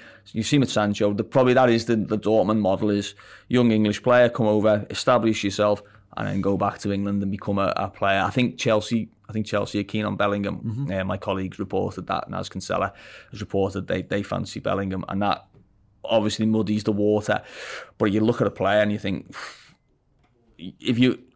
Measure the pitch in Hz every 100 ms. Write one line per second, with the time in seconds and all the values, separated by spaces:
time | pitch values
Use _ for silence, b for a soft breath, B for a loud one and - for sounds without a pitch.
0 | B B - 110 107 147 127 - 104 104
1 | 104 104 - 135 127 127 127 117 113 113
2 | 101 107 101 110 95 110 98 95 107 101
3 | 101 - B B B 123 120 110 107 104
4 | - 123 123 120 110 107 107 104 101 -
5 | - 123 113 107 98 95 104 104 - b
6 | b - 107 98 98 98 101 - 101 101
7 | 101 101 101 101 - 98 95 - 95 -
8 | 98 98 92 135 123 - 123 107 - 113
9 | - _ - 110 107 101 101 104 101 107
10 | 104 101 101 101 98 90 117 110 139 95
11 | 95 98 - 95 95 - 92 95 95 101
12 | - 95 - 92 95 95 - 92 98 B
13 | B B B 104 104 98 95 95 - 92
14 | - 101 98 95 92 - - 95 98 95
15 | - 98 101 - - _ _ _ _ _
16 | - 110 107 - 110 110 104 107 104 101
17 | 104 107 104 107 B B B B B _
18 | 107 101 110 117 117 - 95 104 104 104
19 | 98 92 - - B B B _ _ _
20 | _ _ _ _ _ - 87 - 98 120
21 | 127 - -